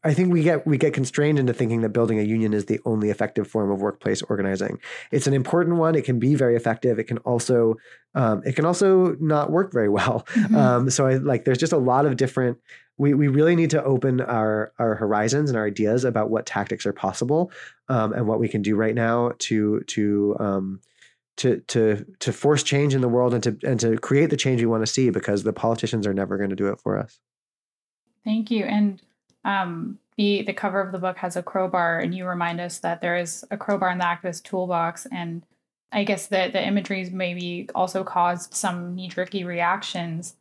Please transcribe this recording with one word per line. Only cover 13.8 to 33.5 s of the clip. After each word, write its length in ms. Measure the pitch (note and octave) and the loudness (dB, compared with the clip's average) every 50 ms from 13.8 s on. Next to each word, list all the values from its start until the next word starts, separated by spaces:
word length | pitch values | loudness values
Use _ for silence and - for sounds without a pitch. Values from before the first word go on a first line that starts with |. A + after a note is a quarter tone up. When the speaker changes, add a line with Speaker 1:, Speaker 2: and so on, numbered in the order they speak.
| - | 2
Speaker 1:
open 380 | C3+ C3+ B2 - C3+ B2+ B2+ | 2 0 2 2 0 0 0
our, 500 | B2+ - A#2+ A2+ A2 A2 G#2+ G#2+ G#2+ - _ - | 0 0 0 0 0 2 0 0 -2 -4 _ -2
our 160 | A#2+ A2+ G#2+ | 0 0 0
horizons 540 | G2+ A2 G2+ G#2+ G#2 G#2+ A#2 B2+ C#3+ D3+ D3 | 0 0 0 0 2 2 2 0 0 0 0
and 80 | B2+ A2+ | 0 0
our 80 | G#2+ G#2 | -2 -2
ideas 380 | G2+ G2 G#2+ G#2+ A2 B2 B2 | -2 0 0 2 2 2 0
about 240 | B2+ A2 A2+ G#2+ A2 | 0 0 0 0 0
what 160 | A2 A2 - | 0 -2 -2
tactics 400 | - - G2+ G2+ - - G#2 - | -2 -4 -4 -4 -4 -6 -6 -4
are 80 | G#2 G2+ | -6 -6
possible, 580 | - - F#2+ F#2 - A#2+ A#2+ D3 D#3+ F3+ F3+ - - - - - _ _ - | -2 -4 -4 -2 -2 -2 0 0 0 0 -2 -6 -18 -20 -20 -20 _ _ -2
um, 240 | C3 A#2+ A2 G#2+ A2 | -2 0 0 0 -2
and 140 | - A#2+ G#2 | -2 0 0
what 120 | A2 A2 | 0 0
we 80 | A#2 G#2+ | 0 0
can 140 | - A2 | 0 -2
do 160 | G2+ G#2 G#2+ G2+ | 0 0 2 2
right 180 | A2 A2 A2 | 2 0 0
now 380 | A#2+ A#2 A2+ A#2 A#2+ A#2+ A#2+ A#2+ _ | 0 0 2 2 2 0 -2 -2 _
to, 420 | - - A2+ A2 G#2+ G#2 G#2+ G#2 - - | -4 -2 0 2 2 2 0 -2 -2 -4
to, 500 | - - G#2 G#2 G#2 G2+ G2+ G2+ G2+ - | -4 -2 0 2 2 2 2 0 0 0
um, 400 | G#2+ G#2 G2 G2 F#2+ F#2+ F#2+ F#2+ _ _ _ _ - - _ _ _ _ _ | -2 -2 -2 -2 -2 -4 -8 -10 _ _ _ _ -20 -20 _ _ _ _ _
to, 240 | - - B2+ A#2 - - - | -2 0 0 0 0 -2 -2
to, 380 | - A#2+ A2 A2 G#2+ G#2 G#2 - - _ | 0 2 4 4 2 0 -4 -12 -16 _
to 120 | - - | -6 -6
force 320 | A2+ - - C#3+ D3+ C#3 C#3 | -6 0 2 2 2 2 2
change 300 | - - C#3 C#3+ D3 C3+ | 0 0 2 2 2 2
in 60 | C3+ | 2
the 80 | B2+ B2 | 2 2
world 240 | A#2 B2 B2 B2 A#2+ | 2 2 2 2 2
and 100 | A#2+ - | 0 0
to, 140 | B2 G#2+ - - | -2 -4 -2 -2
and 160 | - C3 A2 | -2 -2 0
to 160 | A#2 A2+ A2+ A2 | 2 0 0 0
create 320 | - - C#3 C#3 C#3+ - | 0 0 2 4 4 2
the 80 | - - | 2 0
change 240 | - C3+ C3 A#2+ | 0 0 0 2
we 60 | A#2 A2+ | 2 2
wanna 180 | A2+ A2+ A2 A2 | 2 0 0 -2
see, 220 | - - C3 A#2+ | 0 2 2 2
because 340 | F#2+ G2 - - G#2 G2+ F#2 | 2 0 -2 0 -2 0 0
the 80 | A2 | -2
politicians 560 | F#2+ - - A2+ A#2 A2 - A2 - A2+ G2+ G#2 | -4 -2 0 -2 0 0 -2 -4 -2 -2 -2 -2
are 60 | G2 | -2
never 240 | F#2+ G2 F#2+ G2 G2 | -2 -2 -2 -4 -4
gonna 180 | G2+ G2 G2 | -4 -4 -4
do 120 | F#2+ G2+ G2 | -2 -2 -2
it 120 | G2 - | -4 -4
for 180 | _ G#2+ G2+ G2+ | _ -2 -2 -2
us. 220 | G#2+ A2 - _ _ _ _ _ _ _ _ _ _ _ _ _ _ _ _ _ _ _ _ _ _ | -4 -6 -12 _ _ _ _ _ _ _ _ _ _ _ _ _ _ _ _ _ _ _ _ _ _
Speaker 2:
Thank 280 | A3 G#3+ A3 A3 G#3+ | -2 -2 -2 0 0
you. 140 | A#3+ A3 G3+ | 0 -2 0
And, 360 | - G#3 G#3 G#3 G3+ G3 F#3 _ _ _ _ _ _ _ _ _ | 0 2 2 2 2 0 -4 _ _ _ _ _ _ _ _ _
um, 540 | G3 G3+ G3 F#3 F3 E3+ E3 E3 - G3+ - _ _ _ | -4 -2 -2 -2 -4 -6 -8 -8 -8 -10 -12 _ _ _
the, 280 | - G#3 G3+ G3+ G3 E3+ | 0 2 2 2 0 -2
the 100 | G3 F#3 | -4 -6
cover 260 | - - G3+ F#3 G3 | -4 -4 -2 -2 -2
of 120 | G3 F#3 | -2 -2
the 80 | F#3 F#3 | -4 -4
book 180 | F3+ F#3 F3+ - | -4 -4 -4 -4
has 180 | - F3+ E3+ | -8 -6 -6
a 60 | F3+ | -6
crowbar, 560 | F3 - - F#3+ F#3 F#3 F3+ F3+ F3 E3+ E3+ E3 | -8 -4 -4 -2 -2 0 0 0 0 2 0 0
and 160 | E3 E3 F3 | -2 -4 -4
you 140 | F#3 F3+ F3+ | -6 -6 -6
remind 340 | F3+ F3 F3 E3+ E3+ E3+ | -4 -4 -4 -4 -4 -6
us 160 | F3 F3 E3+ - | -8 -8 -10 -6
that 220 | - F3 E3+ E3+ | -6 -6 -6 -4
there 160 | - F3 F3 F3 | -4 -2 -2 -2
is 260 | F3 E3+ - - - | -2 -4 -8 -12 -10
a 80 | _ | _